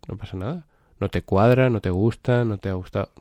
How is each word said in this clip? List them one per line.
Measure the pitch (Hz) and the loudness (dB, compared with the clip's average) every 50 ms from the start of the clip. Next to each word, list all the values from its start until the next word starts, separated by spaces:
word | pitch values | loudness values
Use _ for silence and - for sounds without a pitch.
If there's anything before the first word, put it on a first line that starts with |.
| - | -14
no | - 101 | -14 -12
pasa | 98 - - - | -12 -12 -12 -10
nada. | 95 92 113 170 175 - _ _ _ _ _ _ - | -8 -8 -8 -8 -10 -12 _ _ _ _ _ _ -6
No | 104 98 | -6 -4
te | - 87 | -4 -4
cuadra, | - - 98 95 107 120 123 127 131 127 | -2 0 2 4 6 6 6 4 4 2
no | 117 104 | 2 0
te | - 95 | -2 -2
gusta, | 90 92 104 117 - - - - 123 120 120 | 0 2 2 0 0 -2 -2 0 0 2 0
no | 113 104 | -2 -4
te | 98 - 98 | -4 -6 -6
ha | 95 | -6
gustado. | 92 92 - - 104 101 - _ - | -6 -6 -6 -6 -6 -6 -6 _ -18